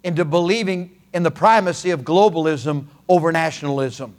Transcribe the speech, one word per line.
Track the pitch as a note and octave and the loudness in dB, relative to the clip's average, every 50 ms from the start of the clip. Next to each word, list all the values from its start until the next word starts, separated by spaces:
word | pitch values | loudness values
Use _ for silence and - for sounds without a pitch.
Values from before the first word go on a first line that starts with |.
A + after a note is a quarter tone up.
| - | -4
into | F3+ E3 D#3 F3 | -4 -2 -2 -2
believing | D3+ D3+ F3 F3 E3+ G#3 A#3 A3 F#3 F#3+ F3+ F3+ F3+ - _ _ _ - | 0 0 0 2 2 0 0 0 -2 -2 -4 -6 -10 -16 _ _ _ -4
in | F3 E3+ | -2 -2
the | D#3+ | -2
primacy | D3+ - D#3+ G#3+ A3+ A3 F#3+ F3+ D#3+ - - F3+ | -2 2 4 4 4 4 4 0 -4 -2 -2 -2
of | F3 D3+ | -2 -2
globalism | B2 C3 D#3+ F#3+ G#3 G#3+ E3+ E3 D#3 D#3+ D#3 C3+ A2+ D3+ D3 C#3+ C3+ - _ _ _ | -2 0 2 4 4 4 2 0 -2 0 -2 -2 -4 -4 -4 -4 -6 -10 _ _ _
over | - F3+ F3 D#3 E3+ | 2 2 2 2 2
nationalism. | E3 E3 D#3+ D#3+ D3 - D3 C#3+ C#3 C#3 C3+ C3 A2 - C3 A#2 F#2+ | 0 0 -2 -2 -4 -4 -4 -4 -2 -2 -2 -4 -6 -10 -16 -16 -16